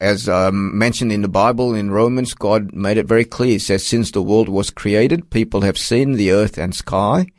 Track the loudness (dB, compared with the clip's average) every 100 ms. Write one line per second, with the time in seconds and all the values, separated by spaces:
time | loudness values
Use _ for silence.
0 | -2 -2 0 0 2 0 -2 0 -2 0
1 | -2 -2 -2 2 2 2 -2 -2 -2 2
2 | 2 0 -4 -4 0 0 -2 -4 0 0
3 | 2 2 2 0 0 0 0 -2 0 -2
4 | 0 -2 2 2 2 0 -4 -4 -2 2
5 | 2 0 -2 -2 0 0 0 -2 0 0
6 | 2 2 2 2 0 -2 -6 -8 -4 -2
7 | 0 0 -2